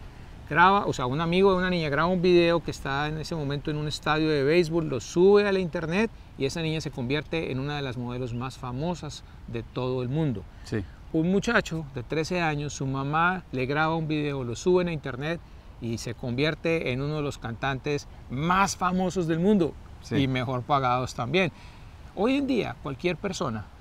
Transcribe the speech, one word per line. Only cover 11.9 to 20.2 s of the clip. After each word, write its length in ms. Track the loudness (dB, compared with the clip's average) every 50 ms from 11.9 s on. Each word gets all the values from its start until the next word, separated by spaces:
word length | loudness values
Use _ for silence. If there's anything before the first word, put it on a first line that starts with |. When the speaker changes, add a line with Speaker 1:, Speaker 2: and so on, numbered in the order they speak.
| -10
Speaker 1:
de 80 | -10 -8
trece 380 | -4 -2 -2 -2 0 -2 0
años, 320 | 0 0 0 -2 -4 -6 -6
su 120 | -6 -4
mamá 560 | -4 -2 -2 -2 -2 0 2 2 2 0 -2 -4 -6
le 140 | -4 -2 -2
graba 300 | 0 0 0 2 2 0
un 120 | 0 0 0
video, 360 | 0 0 0 -2 -2 -4 -4
lo 120 | -4 -4
sube 320 | -2 2 4 4 4 4 2
a 60 | -2
internet 460 | -4 -6 -6 -6 -4 -4 -4 -4 -6 -8 -12 -18 -18 -18 -18 -14 -8
y 160 | -6 -4 -4 -4
se 160 | -4 -6 -8
convierte 800 | -6 -4 -4 0 0 0 0 0 0 0 0 0 0 0 0
en 100 | -2 -2
uno 140 | -2 -2 -2
de 60 | -2 -4
los 160 | -4 -6 -6
cantantes 680 | -8 -8 -8 -4 -4 -4 -4 -2 -2 -2 -2 -2 -4 -8 -16 -18 -12 -8
más 480 | -6 -2 0 2 2 4 2 2 0 -2
famosos 480 | -2 0 0 0 0 0 0 0 0
del 140 | 0 0 2
mundo 340 | 4 4 6 6 4 2 -2 -6 -14 -18 -18 -16 -8
Speaker 2:
Sí. 140 | -2 0
Speaker 1:
y 100 | 2